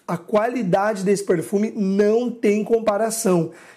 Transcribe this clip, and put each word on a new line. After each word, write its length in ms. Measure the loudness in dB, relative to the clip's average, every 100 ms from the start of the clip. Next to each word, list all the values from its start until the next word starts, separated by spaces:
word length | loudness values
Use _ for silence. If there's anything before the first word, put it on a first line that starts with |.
| -8
a 80 | -8
qualidade 880 | -2 0 0 -2 0 0 0 -2
desse 180 | 0 0
perfume 500 | 0 -2 0 -2 -2 -2
não 540 | -2 2 2 2 -2
tem 340 | -2 0 0
comparação. 880 | 2 0 0 0 -2 -2 2 2 0 -8 -20